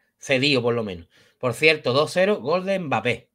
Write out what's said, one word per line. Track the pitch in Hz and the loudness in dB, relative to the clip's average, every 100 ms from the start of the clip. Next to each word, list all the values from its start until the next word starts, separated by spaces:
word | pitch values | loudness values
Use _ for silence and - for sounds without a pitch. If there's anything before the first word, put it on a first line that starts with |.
| _ _ | _ _
cedido | - 135 143 135 | -2 0 2 2
por | 117 | 0
lo | 117 | -2
menos. | 107 87 85 _ _ _ | -4 -8 -14 _ _ _
Por | 127 | -4
cierto, | 113 156 156 143 | 2 2 2 2
dos | 127 151 | 0 0
cero, | 180 190 208 | 2 0 0
gol | 131 175 | -2 -2
de | 185 190 | -2 -4
Mbappé. | 160 117 123 113 - | -2 -2 -2 -4 -6